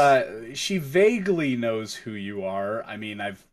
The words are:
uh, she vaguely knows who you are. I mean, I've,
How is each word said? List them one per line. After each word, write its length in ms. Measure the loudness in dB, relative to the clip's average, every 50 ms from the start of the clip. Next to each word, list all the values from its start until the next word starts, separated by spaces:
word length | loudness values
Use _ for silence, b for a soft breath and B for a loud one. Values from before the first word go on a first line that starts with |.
| 8 8 6 6 4
uh, 300 | 0 -6 -10 -12 -12 -10
she 240 | -8 -6 -4 -4 -4
vaguely 760 | -4 0 4 4 6 6 4 2 0 0 0 0 2 0 0
knows 380 | 0 0 0 -2 -2 -4 -8 -10
who 200 | -12 -10 -10 -10
you 300 | -8 -8 -8 -8 -6 -6
are. 400 | -4 -4 -4 -4 -4 -4 -6 -6
I 120 | -8 -10 -10
mean, 240 | -10 -10 -8 -8
I've, 240 | -8 -8 -8 -10 _ _